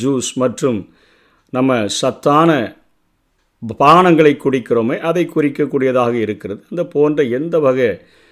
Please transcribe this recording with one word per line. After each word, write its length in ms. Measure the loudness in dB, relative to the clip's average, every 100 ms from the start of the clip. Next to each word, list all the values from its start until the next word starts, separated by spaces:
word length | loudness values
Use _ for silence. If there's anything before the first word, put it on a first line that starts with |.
ஜூஸ் 320 | -4 -4 -4
மற்றும் 540 | -4 -4 -2 -2 -2 -8 _ _ _ _ _ _
நம்ம 380 | -2 0 0 -2
சத்தான 880 | -4 -4 -2 0 2 2 2 -2 -10 _ _ _ _ _ _ _ _ -12 0
பானங்களை 580 | 4 6 6 6 4 4
குடிக்கிறோமே, 600 | -2 -4 -2 -2 0 -4
அதை 320 | -2 -2 -2
குறிக்கக்கூடியதாக 800 | -2 -2 -2 -4 -2 0 0 0
இருக்கிறது. 520 | -2 -4 -6 -8 -12 -10
அந்த 140 | -8
போன்ற 380 | -4 0 0 2
எந்த 360 | -2 -2 -2 0
வகை 400 | 0 2 0 -2 _ _ _